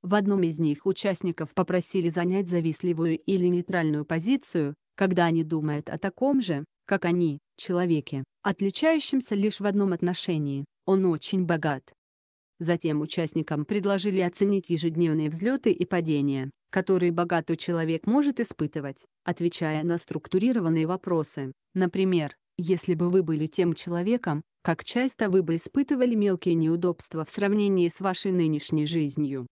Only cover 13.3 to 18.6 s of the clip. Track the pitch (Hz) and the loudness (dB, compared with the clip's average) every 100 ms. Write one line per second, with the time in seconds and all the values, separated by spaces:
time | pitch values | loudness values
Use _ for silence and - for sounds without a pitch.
13.3 | 165 151 151 151 208 196 196 202 185 175 | -2 -2 -4 -2 -2 0 0 0 0 0
14.3 | 175 196 202 - 170 165 160 170 156 156 | 2 2 2 0 -2 0 2 2 2 0
15.3 | 165 208 269 233 - 180 180 160 147 143 | -2 -2 0 2 0 0 -2 0 0 2
16.3 | 135 131 _ _ 190 185 185 175 170 175 | -2 -6 _ _ -4 2 2 2 0 0
17.3 | 170 160 165 - 170 160 165 - 254 285 | 0 -2 -4 -2 -2 0 -2 2 2 2
18.3 | 240 233 - | 0 -6 -4